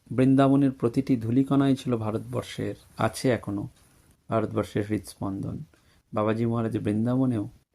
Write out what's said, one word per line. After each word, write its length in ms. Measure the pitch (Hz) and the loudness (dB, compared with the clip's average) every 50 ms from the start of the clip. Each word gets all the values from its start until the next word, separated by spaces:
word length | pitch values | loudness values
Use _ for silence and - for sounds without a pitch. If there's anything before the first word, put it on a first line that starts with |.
| _ - | _ -4
বৃন্দাবনের 600 | 117 117 131 135 135 135 139 135 139 139 143 135 | 2 4 4 6 6 6 6 6 6 4 4 2
প্রতিটি 440 | 131 - - 117 - 135 135 - 135 | 0 0 -2 0 0 0 0 2 0
ধূলিকণাই 600 | 117 110 110 120 131 135 135 143 139 139 139 135 | 0 0 0 2 2 2 4 2 2 4 4 2
ছিল 200 | 131 - 127 123 | 0 0 -2 -2
ভারতবর্ষের, 800 | 113 110 107 107 110 110 120 123 117 - - - - 107 104 101 - - _ - - | -2 -2 -2 -4 -4 -6 -4 -6 -8 -8 -8 -8 -6 -6 -6 -8 -10 -16 _ -4 -2
আছে 320 | 113 113 - - - 135 | -2 -2 -2 -2 0 0
এখনো 380 | 117 101 - - 101 101 117 123 - _ _ _ _ _ _ _ _ _ _ - | 0 0 -2 -6 -6 -6 -6 -8 -12 _ _ _ _ _ _ _ _ _ _ -4
ভারতবর্ষের 560 | 113 113 107 107 107 107 101 - - 107 104 | -2 -2 -2 -2 -2 -4 -4 -2 -2 -4 -2
হৃদস্পন্দন। 800 | 104 110 104 - - - _ 104 98 98 98 - - - - - - _ _ _ _ _ _ _ _ - | -2 -4 -4 -4 -8 -12 _ -6 -6 -6 -6 -6 -6 -8 -10 -12 -14 _ _ _ _ _ _ _ _ -4
বাবাজি 320 | 110 107 110 110 113 117 | -2 0 0 0 0 0
মহারাজ 320 | 117 117 117 113 110 113 107 | 0 0 -2 -2 -2 -4 -2
বৃন্দাবনেও 720 | 107 107 104 107 113 123 123 131 131 127 120 107 101 120 - _ _ _ | -2 -2 -2 0 0 0 0 2 0 0 0 -2 -4 -6 -10 _ _ _